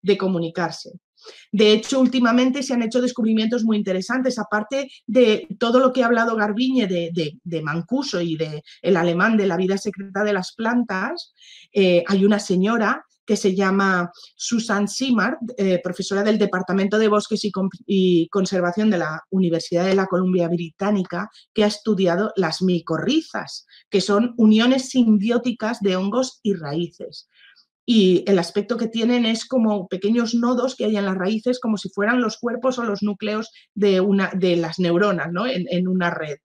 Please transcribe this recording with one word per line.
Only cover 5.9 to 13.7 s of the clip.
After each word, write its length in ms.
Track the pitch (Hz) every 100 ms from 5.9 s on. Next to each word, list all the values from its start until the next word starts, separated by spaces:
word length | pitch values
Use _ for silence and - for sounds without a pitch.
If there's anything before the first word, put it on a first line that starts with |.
que 100 | 254
ha 40 | 233
hablado 280 | 233 226
Garbiñe 540 | 220 208 208 262 254 202
de, 220 | 180 170
de, 260 | 175 151 165
de 180 | 175 165
Mancuso 580 | 156 165 170 262 269 180
y 160 | 170 156
de 280 | 160 151 - -
el 140 | - 185
alemán 400 | 175 170 208 220
de 100 | 196
La 100 | 175
vida 220 | 185 196
secreta 460 | 214 190 196 190
de 80 | 208
las 220 | 196 185
plantas, 760 | - 226 240 233 185 220 339 - _ - - -
eh, 300 | 208 185 175 170
hay 160 | 202
una 160 | 196 208
señora 640 | - 185 196 233 208 311 - _ -
que 100 | 202
se 180 | 202
llama 560 | 190 190